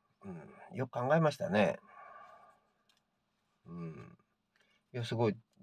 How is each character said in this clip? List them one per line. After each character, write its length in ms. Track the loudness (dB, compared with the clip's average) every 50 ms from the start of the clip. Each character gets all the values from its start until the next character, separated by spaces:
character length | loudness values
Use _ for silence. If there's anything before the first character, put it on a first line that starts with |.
| _ _ _ _ -14
う 500 | -14 -12 -12 -14 -16 -20 -20 -20 -12 -8
ん、 20 |
よ 100 | -6 -6
く 60 | -4 -4
考 200 | -2 2 4 4
え 60 | 6
ま 120 | 6 4 2
し 40 |
た 140 | 0 -2 2
ね。 300 | 4 4 6 4 2 0 -6 -18 -20 -20 -20 -20 -20 -20 -20 -20 -20 -20 -20 -20 -20 _ _ _ _ _ _ _ _ _ _ _ _ _ _ _ _ _ _ _ _ _ _
う 80 | -14 -12
ん。 420 | -10 -10 -10 -10 -12 -16 -18 -20 -20 _ _ _ _ _ _ _ _ _ _ _ _ _ _ -8
い 20 | -8
や、 60 | -6
す 100 | -4 0
ご 140 | 2 2 2
い、 80 | 2 0 -6 _ _ _